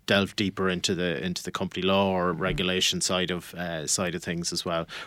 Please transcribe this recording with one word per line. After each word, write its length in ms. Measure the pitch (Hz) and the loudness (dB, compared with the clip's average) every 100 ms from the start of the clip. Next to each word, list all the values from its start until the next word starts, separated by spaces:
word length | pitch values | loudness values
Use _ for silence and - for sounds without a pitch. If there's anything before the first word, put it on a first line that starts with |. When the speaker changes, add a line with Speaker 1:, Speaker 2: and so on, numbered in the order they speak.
| - | 2
Speaker 1:
delve 280 | 98 95 - | 2 2 0
deeper 340 | 101 - 95 | -2 2 0
into 240 | 87 - | 2 0
the, 280 | 87 90 80 | 0 0 0
into 200 | 90 87 | -2 -4
the 80 | - | -6
company 320 | - 95 - | -4 -4 0
law 280 | 92 98 98 | 2 4 4
or 220 | 92 90 | 4 2
Speaker 2:
Mm-hmm. 80 | 85 | 2
Speaker 1:
regulation 600 | 95 87 92 92 92 90 | 0 0 0 2 2 0
side 280 | - 92 90 | 0 0 0
of, 220 | 87 - | -4 -6
uh, 320 | 85 87 82 73 | -8 -6 -4 -2
side 280 | - 90 | 0 0
of 80 | 85 | -2
things 320 | - 85 85 | -4 -4 -2
as 100 | 87 | -4
well. 220 | - 82 80 - | -2 -2 -2 -8